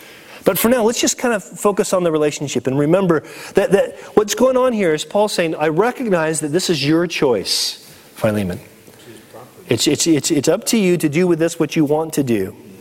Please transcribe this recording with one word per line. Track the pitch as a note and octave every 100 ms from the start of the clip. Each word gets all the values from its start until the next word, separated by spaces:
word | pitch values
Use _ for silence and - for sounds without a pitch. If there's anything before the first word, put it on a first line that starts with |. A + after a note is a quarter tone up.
| - - - -
But | - F#3+
for | A3+
now, | B3+
let's | A3 A#3+
just | D4+ -
kind | B3
of | G#3+
focus | - F3 G#3 G3+ G3
on | F#3+
the | F3
relationship | D#3 D3+ - C#3+ B2 B2+
and | C3+
remember | D3 F3+ F#3+ D#3 - - - -
that, | G3
that | F#3+ E3+ - -
what's | - G#3+ G#3+
going | B3+ B3+
on | B3+
here | A3 F#3
is | D3+
Paul | - G3+ G#3
saying, | - E3 D3+
"I | D#3
recognize | D#3 A#3 A#3+ A#3+ F3 D#3+ D#3+
that | D3+
this | D#3 -
is | D#3+ C#3
your | D#3+ F3
choice, | - C#3+ A2 F2 - - - - - -
Philemon. | - A2+ G#2+ F#2+ F2+ - - - - - - - - - - -
It's, | A#2 -
it's, | D3 E3+
it's, | D3+ -
it's | D3+ C3+
up | F#3 -
to | A#3
you | F#3 F3
to | D3+
do | C#3+ F#3
with | E3
this | E3 -
what | D3+ -
you |
want | C#3+ D3+ D#3+
to | D3+
do." | C3+ A2 F#2+ - - -